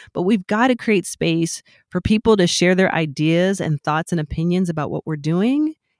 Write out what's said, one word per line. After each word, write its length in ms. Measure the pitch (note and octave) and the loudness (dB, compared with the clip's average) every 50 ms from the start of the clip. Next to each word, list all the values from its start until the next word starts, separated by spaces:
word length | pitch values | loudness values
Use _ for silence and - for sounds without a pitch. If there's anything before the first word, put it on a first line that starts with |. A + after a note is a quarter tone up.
| - - - | -20 -10 -6
But 80 | - | -2
we've 240 | F3 F#3 A#3 G3+ F3+ | 0 0 0 0 0
got 220 | - G#3 G#3+ A#3+ C4 | -2 0 2 2 2
to 80 | B3+ | 0
create 280 | - - - G#3 F#3 E3+ | 0 0 0 0 0 0
space 580 | - - - - E3 E3 E3 E3 E3 - - - _ _ _ _ _ | -4 -6 -4 -2 0 0 0 0 -2 -4 -8 -14 _ _ _ _ _
for 100 | - F3+ | -6 -4
people 360 | - - G#3+ G#3+ - A3+ A3 G3+ | 0 0 0 2 4 4 4 4
to 80 | F3+ | 4
share 280 | F3 - - F3 F3+ F#3 | 2 2 2 2 4 4
their 200 | F3+ F#3+ - - | 4 2 2 0
ideas 640 | E3 E3 D3+ C3 - D3+ D#3 E3 E3+ F3+ F#3+ G3 - | -2 -4 -4 -2 -2 0 2 2 2 2 0 0 -2
and 220 | - - D3+ C#3 | -2 -2 -4 -4
thoughts 280 | - D#3 D3+ D#3 E3+ - | -4 -4 -4 -4 -4 -4
and 100 | F3 E3 | -4 -4
opinions 500 | D#3 - - - E3 F3 F3+ F#3 F#3+ E3+ | -4 -4 -4 -4 -2 0 0 0 0 -2
about 200 | E3 D#3 C#3+ - | -2 -4 -6 -6
what 160 | - D3 - | -6 -8 -6
we're 100 | D#3+ D#3 | -8 -8
doing. 580 | D3 C#3+ D#3 E3 F3+ G3+ A#3+ C4+ D4 D4+ D#4 D#4 _ _ _ _ | -4 -2 -2 0 0 0 0 0 0 -2 -2 -4 _ _ _ _